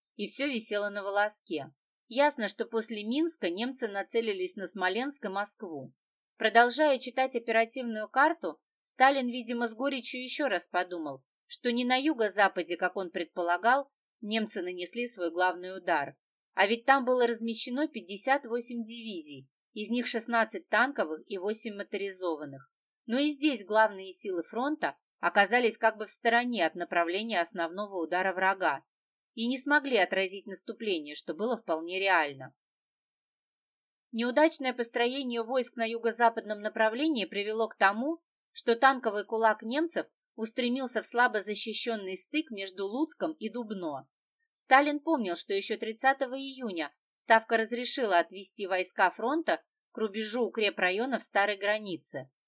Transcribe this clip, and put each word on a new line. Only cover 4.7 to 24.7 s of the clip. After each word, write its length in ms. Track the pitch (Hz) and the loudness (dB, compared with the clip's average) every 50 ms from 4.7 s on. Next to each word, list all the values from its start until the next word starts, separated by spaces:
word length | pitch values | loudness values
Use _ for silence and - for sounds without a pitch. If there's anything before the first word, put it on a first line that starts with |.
| - 202 185 185 190 226 262 285 277 - - | -4 -2 -2 0 0 0 -2 -4 -4 -6 -6
и 60 | 196 | -4
Москву. 640 | 190 196 208 - - - 220 175 160 139 131 135 - _ _ _ _ _ _ _ _ | -4 -4 -4 -6 -8 -12 -12 -10 -10 -10 -12 -14 -18 _ _ _ _ _ _ _ _
Продолжая 640 | - 220 220 208 233 240 247 240 277 311 302 269 247 | -2 0 6 8 8 8 8 6 4 4 4 4 2
читать 380 | - 254 240 262 262 262 262 | 0 -2 0 0 0 0 0
оперативную 720 | 233 233 233 220 226 226 226 - 262 247 233 220 214 214 - | -2 -2 2 4 4 4 2 0 -6 -6 -4 -6 -6 -6 0
карту, 500 | - 262 285 320 339 - - 165 147 - _ _ _ _ | 4 4 4 4 4 2 -4 -8 -8 -8 _ _ _ _
Сталин, 480 | - - - - 262 269 285 269 247 247 | -18 -6 2 6 6 6 6 4 0 -2
видимо, 400 | 233 254 226 240 247 240 240 226 | -4 -6 -6 -4 -4 -2 0 0
с 40 | 220 | 0
горечью 480 | 214 262 277 262 262 233 - - 254 | 0 2 0 0 -2 -4 -4 -4 -4
еще 280 | 254 247 - - 302 247 | -4 -4 -2 0 2 2
раз 180 | 202 170 - | 2 0 0
подумал, 560 | - - 180 185 180 180 170 156 147 135 131 _ _ _ _ _ | 0 0 0 0 0 -2 -6 -6 -6 -8 -10 _ _ _ _ _
что 260 | - - - - 240 | -14 -10 -4 -2 0
не 120 | 233 240 247 | 0 2 2
на 140 | 247 254 | 4 2
юго-западе, 800 | 262 269 320 294 233 220 202 202 208 202 190 - 190 165 165 175 | 4 4 2 2 2 2 2 4 4 4 4 4 0 -4 -4 -2
как 180 | - 185 180 - | -2 -2 -2 -2
он 160 | 202 185 165 | -4 -6 -6
предполагал, 800 | - 175 170 - - 180 170 170 175 175 190 233 254 285 277 - _ _ _ _ _ _ | -6 -6 -6 -6 -4 -2 0 0 0 2 4 4 4 4 2 -2 _ _ _ _ _ _
немцы 400 | 220 208 214 226 214 220 - 202 | -8 -4 -2 -2 -2 -2 -4 -6
нанесли 460 | 175 180 180 180 175 175 - 233 240 | -6 -6 -6 -6 -8 -6 -6 -6 -6
свой 240 | 240 - 190 175 170 | -6 -6 -4 -6 -2
главный 460 | 165 175 185 185 175 180 180 185 190 | 0 2 2 2 0 -2 -8 -12 -12
удар. 380 | 190 180 185 170 147 139 - - _ _ _ _ _ _ _ _ | -6 -2 0 0 0 0 -4 -8 _ _ _ _ _ _ _ _
А 120 | 190 196 | 2 2
ведь 200 | 202 233 233 - | 2 2 2 4
там 180 | - 269 269 247 | 4 4 4 4
было 240 | 247 254 247 240 | 2 2 4 4
размещено 600 | 233 233 220 226 233 226 220 - 254 240 277 311 | 2 2 -2 -6 -6 -4 -4 -4 -4 -2 -2 -4
пятьдесят 580 | 302 302 226 175 - 202 196 - 269 269 285 277 | -4 -4 -8 -12 -10 -10 -4 0 0 0 0 0
восемь 380 | 226 226 247 240 240 240 233 220 | -2 -6 -6 -6 -6 -8 -10 -10
дивизий, 640 | 220 233 233 226 220 196 165 151 147 143 135 135 _ _ _ _ _ - | -10 -12 -12 -10 -10 -10 -10 -10 -12 -14 -16 -18 _ _ _ _ _ -10
из 160 | 214 214 196 | -8 -6 -2
них 180 | 233 247 240 | -2 -2 0
шестнадцать 640 | - - 226 208 - 233 226 220 214 - 180 - - | 0 -2 -2 -2 0 2 2 2 0 -2 -8 -6 0
танковых 520 | - 214 247 277 285 - 185 156 156 160 170 - | 2 2 2 2 0 -2 -2 -2 -4 -8 -8 -8
и 80 | 190 | -8
восемь 380 | 185 175 208 220 - - 226 202 | -6 -4 -4 -4 -6 -8 -8 -8
моторизованных. 960 | 202 196 - - 196 196 196 185 185 185 175 160 147 151 143 139 135 - _ _ _ _ _ _ _ _ | -10 -8 -8 -6 -6 -6 -6 -6 -4 -4 -4 -2 -4 -6 -10 -12 -14 -18 _ _ _ _ _ _ _ _
Но 140 | - 226 269 | -2 0 2
и 120 | 294 302 | 2 2
здесь 340 | 294 262 277 311 269 208 196 | 0 0 0 0 0 -2 -2
главные 480 | 180 214 220 220 214 202 190 190 190 180 | 2 4 6 6 4 2 -2 -10 -12 -12
силы 300 | - - 208 185 170 160 | -10 -6 -4 -4 -4 -4
фронта 540 | - - 226 254 294 | -4 -4 -2 -2 -2